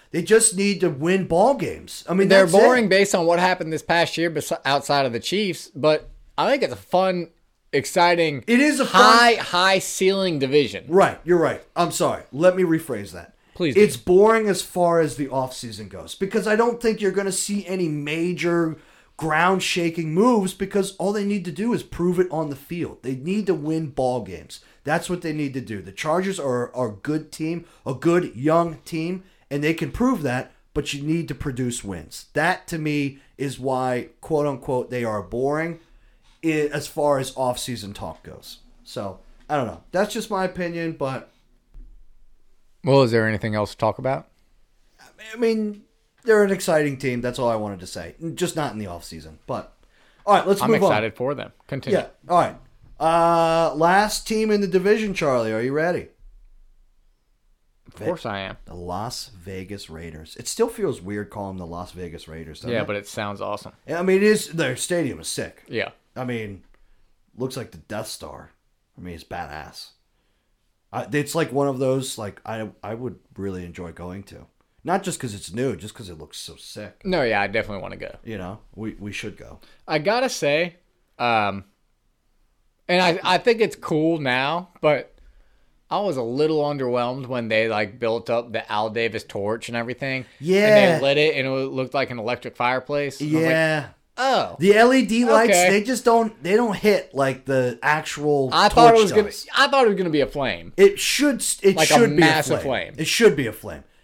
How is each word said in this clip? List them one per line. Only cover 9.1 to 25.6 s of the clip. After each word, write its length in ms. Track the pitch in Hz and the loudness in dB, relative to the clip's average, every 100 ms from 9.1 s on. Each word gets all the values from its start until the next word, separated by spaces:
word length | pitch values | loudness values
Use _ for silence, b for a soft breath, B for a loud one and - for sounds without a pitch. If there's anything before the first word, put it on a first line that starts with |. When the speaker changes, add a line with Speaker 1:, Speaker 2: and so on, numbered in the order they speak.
| 233 240 | 8 6
Speaker 2:
high 440 | 208 143 180 190 190 | 4 -2 0 2 2
ceiling 580 | - - 190 196 185 151 | -2 0 0 2 -2 -2
division. 460 | 131 147 123 95 135 | 2 2 2 -4 0
Speaker 1:
Right, 320 | 180 156 101 | 4 4 0
you're 140 | 160 175 | 0 2
right. 240 | 147 107 - - | 2 -2 -8 -2
I'm 140 | 170 | -2
sorry. 300 | - 147 98 - | 0 -2 -2 -8
Let 240 | 131 180 185 | 2 2 4
me 60 | |
rephrase 500 | 180 160 156 110 92 | 2 0 -2 -8 -8
that. 220 | 85 - _ _ | -14 -18 _ _
Speaker 2:
Please 200 | - 170 | -4 2
do. 60 | 127 | 4
Speaker 1:
It's 140 | 208 120 | 4 4
boring 520 | - 185 214 226 208 | 4 6 6 4 2
as 140 | 185 | -2
far 380 | - 180 175 170 | -4 0 2 4
as 160 | 156 120 | 0 -2
the 100 | 139 | -4
offseason 640 | 131 127 - 120 104 98 | -4 -4 -8 -14 -14 -14
goes 240 | 92 - | -16 -16
because 320 | - 190 214 185 | -8 -4 -2 0
I 100 | 214 | 2
don't 240 | 233 233 | 2 2
think 200 | 220 214 | -2 0
you're 100 | 202 | 0
gonna 180 | 190 196 | 0 -2
see 340 | 185 - 202 175 | -4 -4 -6 -4
any 220 | 190 170 | -2 -2
major 880 | 147 143 160 180 165 170 170 165 151 b b b - | -2 -4 -2 -2 -2 0 2 0 -4 b b b -8
ground-shaking 960 | 156 156 180 190 - 180 170 165 160 | -2 2 2 2 0 -2 -2 -2 -2
moves 400 | 165 240 226 185 | 2 4 4 2
because 420 | - 196 202 196 - | -4 -4 -2 -4 -4
all 160 | 190 | -4
they 120 | 214 202 | -2 -2
need 180 | 208 | -2
to 80 | 175 | -4
do 220 | 151 226 | -4 -2
is 80 | 180 | -2
prove 360 | - - 175 175 | -4 -2 0 2
it 80 | 180 | 0
on 180 | 151 156 | -2 -4
the 80 | 135 | -8
field. 460 | - 170 131 - | -10 -8 -8 -8
They 120 | 123 131 | -8 -6
need 300 | 151 208 190 | -4 -2 0
to 80 | |
win 340 | 160 151 160 156 | -2 -2 -4 -4
ball 320 | 131 127 123 | -2 -2 -2
games. 380 | 95 85 - - b b | -6 -14 -16 -20 b b
That's 280 | 151 165 - | -4 -4 -2
what 100 | 175 | -6
they 140 | 165 | -4
need 180 | 156 143 | -4 -4
to 60 | 131 | -6